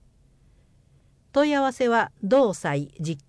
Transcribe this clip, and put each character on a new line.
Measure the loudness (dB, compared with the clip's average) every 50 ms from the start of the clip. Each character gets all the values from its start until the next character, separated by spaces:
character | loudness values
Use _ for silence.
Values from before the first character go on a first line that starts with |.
| _ _ _ _ _ _ _ _ _ _ _ _ _ _ _ _ _ _ _ _ _ _ _ _ _ _
問 | 0 0 2 2
い | 2
合 | 0
わ | 0 -2
せ | -2 -2 0 0
は | 2 0 0 -2 -6 _ -2
同 | 2 4 4 4 2 0
祭 | -2 -4 -4 -4 -4 -4 -6 -10 -10
実 | -8 -8 -8 -8 -6